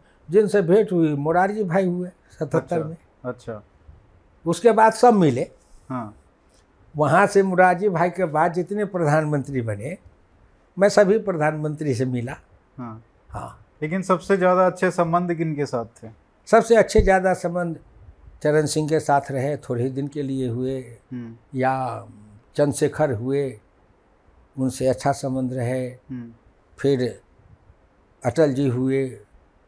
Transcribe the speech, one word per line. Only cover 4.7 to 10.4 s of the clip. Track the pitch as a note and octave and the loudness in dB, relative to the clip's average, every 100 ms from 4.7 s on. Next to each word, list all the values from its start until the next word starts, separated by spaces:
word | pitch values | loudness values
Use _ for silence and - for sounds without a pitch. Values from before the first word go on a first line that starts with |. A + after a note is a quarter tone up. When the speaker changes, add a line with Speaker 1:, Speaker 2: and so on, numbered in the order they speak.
Speaker 1:
बाद | G#3+ A3 | 6 4
सब | A3 B3 | 6 6
मिले। | G#3+ D#3 B2 E3+ _ _ - - | 6 4 2 -4 _ _ -20 -12
Speaker 2:
हाँ। | B2+ G#2+ - _ _ _ _ _ _ _ D3 | -10 -10 -16 _ _ _ _ _ _ _ -2
Speaker 1:
वहाँ | D3 E3 G3 | 2 4 4
से | G3+ | 4
मोरारजी | F#3+ F3+ F#3 F3 G#3 | 2 4 4 4 0
भाई | E3 F3 | 0 0
के | F3 | 0
बाद | F3 D3+ F3 | -2 0 0
जितने | E3+ E3 G3+ | 0 -4 -6
प्रधानमंत्री | G3+ F#3 D#3 D3+ D3+ D3 C3 C3+ | -4 -2 0 0 0 -4 -4 -6
बने, | A2+ G#2 B2 F#3+ - _ _ _ | -6 -6 -10 -12 -18 _ _ _